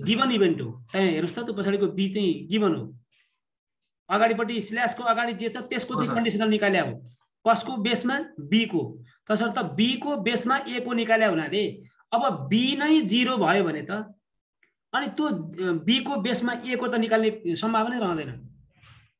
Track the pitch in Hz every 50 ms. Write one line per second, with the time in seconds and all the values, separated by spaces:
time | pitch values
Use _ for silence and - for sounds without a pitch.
0 | 139 170 233 254 269 254 240 208 196 175 156 139 131 113 - - - - - 190
1 | 196 180 160 156 170 170 - 233 233 233 208 196 196 196 202 196 202 165 - 185
2 | 196 185 190 208 202 175 151 - - 160 196 220 208 180 151 131 110 - - -
3 | _ _ _ _ _ _ _ _ _ _ _ _ _ _ _ _ _ _ _ _
4 | _ - 190 208 226 226 220 196 233 214 240 220 - - 220 240 247 226 - -
5 | 240 233 226 226 240 233 226 185 226 226 226 254 247 - 262 247 - - 247 -
6 | - 233 247 233 233 233 196 202 226 214 214 208 208 202 196 175 147 131 117 -
7 | - - - _ _ _ _ _ - 220 226 - - - 262 220 196 240 233 -
8 | - 240 262 294 330 - - - 143 143 190 226 226 - 190 160 127 117 - -
9 | - - _ _ _ - 214 202 233 226 208 262 214 156 135 170 226 247 262 -
10 | - 294 294 226 185 233 240 220 - 240 262 277 - 240 247 247 - 240 240 233
11 | 226 208 226 220 220 208 175 160 156 143 160 208 202 151 131 - - - _ _
12 | _ _ 226 240 277 254 185 139 131 135 196 226 254 262 285 277 285 302 320 311
13 | 240 175 208 247 247 262 254 214 185 160 185 196 190 165 151 151 139 - 196 208
14 | 202 - - _ _ _ _ _ _ _ _ _ _ _ _ _ _ _ - 254
15 | 285 - - - 302 294 208 165 160 160 - 170 185 180 170 160 143 185 247 269
16 | - 277 277 214 190 247 233 - 240 240 240 240 - 254 254 240 254 240 247 226
17 | 226 226 220 220 220 214 214 - - 170 165 - 214 220 226 220 220 240 247 240
18 | 214 180 170 156 147 131 120 - - - - - - _ _ _ - - - -
19 | _ _ _